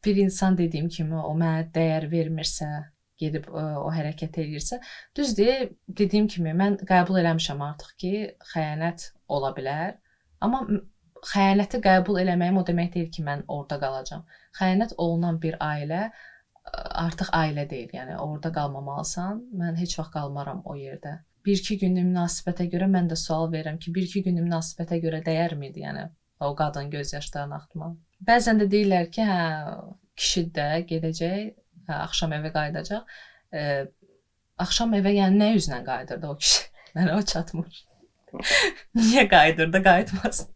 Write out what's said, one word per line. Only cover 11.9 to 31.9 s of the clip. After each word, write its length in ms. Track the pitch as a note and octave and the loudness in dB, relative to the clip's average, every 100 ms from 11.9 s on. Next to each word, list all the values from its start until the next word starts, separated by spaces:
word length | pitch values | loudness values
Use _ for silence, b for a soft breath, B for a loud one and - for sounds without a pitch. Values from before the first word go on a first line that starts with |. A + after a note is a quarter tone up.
| F#3 F#3 F#3+ | 6 6 2
eləməyim 360 | F#3 F3 F3 F#3+ | 2 2 4 2
o 60 | F3 | 2
demək 280 | F3 E3+ | 0 0
deyil 160 | F3 E3 | -2 -4
ki, 120 | E3 D3 | -4 -4
mən 180 | C#3+ - | -6 -6
orada 320 | C#3+ C#3 C#3+ | -8 -6 -4
qalacağam. 460 | C3+ C3+ C3 D3+ - b b | -4 -6 -8 -12 -14 b b
Xəyanət 400 | - F#3 F#3 A3+ - | 0 2 4 0 0
olunan 400 | E3+ E3 F3 E3 | 0 2 0 -2
bir 180 | E3 D#3+ | -4 -4
ailə, 460 | D3+ D3 D3 E3 A3 | -4 -4 -4 -4 -4
ə, 60 | B B B B _ - - - - | B B B B _ -14 -12 -8 -4
artıq 340 | E3+ - - E3 | -4 -2 -2 0
ailə 300 | D#3 D3 C#3 | 0 -2 -6
deyil. 240 | C3+ A#2 | -8 -10
Yəni, 220 | - C3 - | -12 -10 -8
orada 320 | D3+ D3+ E3 | -8 -6 -6
qalmamalısan. 920 | E3 C#3+ C3+ C#3 C#3+ E3 - F#3 G#3+ B3 | -4 -4 -6 -8 -8 -6 -6 -6 -8 -10
Mən 260 | G3+ E3+ E3 | -6 -4 -4
heç 200 | F3 - | -4 -6
vaxt 180 | D#3+ D3+ | -8 -8
qalmaram 480 | C#3+ C#3+ C#3 C3+ | -8 -8 -8 -10
o 120 | - C#3+ | -12 -12
yerdə. 420 | C3+ C3+ D3 D#3 _ _ | -12 -14 -14 -14 _ _
Bir-iki 380 | G3+ G3 - G#3 | 0 0 0 0
günlük 280 | F#3 F#3 F3+ | 2 2 2
münasibətə 640 | F3+ F3 - - F3 F3 | 2 0 -2 -6 -2 -2
görə 180 | E3+ F#3+ | 0 2
mən 180 | F#3+ F3 | 4 2
də 80 | E3 | -2
sual 300 | - D#3+ E3 | -2 -2 0
verirəm 280 | D#3+ D#3 D#3+ | -2 -6 -8
ki, 160 | E3+ | -6
bir-iki 280 | E3+ F3 G3+ | -4 -2 -2
günlük 240 | F#3+ F3 E3+ | 0 0 0
münasibətə 520 | E3 E3 - E3 E3+ | 0 -4 -8 -4 -2
görə 200 | E3 D#3+ | -2 -4
dəyərmi 460 | E3 D#3+ E3+ D#3 C#3 | -2 0 0 -2 -8
idi, 160 | - D3 | -10 -10
yəni, 200 | - - _ _ _ | -8 -10 _ _ _
o 120 | C#3+ | -6
qadın 360 | C#3+ D3+ D3 C#3+ | -2 -2 -2 -8
göz 220 | D3 C#3+ | -6 -6
yaşlarını 460 | D3 - D3 C#3+ D3 | -8 -8 -8 -8 -10
axıtmaq? 380 | - E3 D#3+ E3 _ _ | -12 -12 -10 -12 _ _
Bəzən 420 | F#3+ A#3+ A#3 A3 | 2 4 6 4
də 60 | G3+ | 4
deyirlər 400 | G#3 G3+ F3+ E3+ | 4 4 4 2
ki, 160 | - A3 | 0 0
hə, 140 | F#3 E3 D#3 D3+ - - - _ | 2 0 -2 -8 -12 -16 -20 _
kişi 320 | - - - E3 | -6 -2 0 -2
də 180 | E3 D3 D#3+ | -2 0 0
gedəcək, 680 | E3+ D#3+ D#3+ E3 E3 F#3+ G#3+ - _ - | -2 -2 -2 -2 -2 -2 -6 -12 _ -20
hə, 160 | - | -8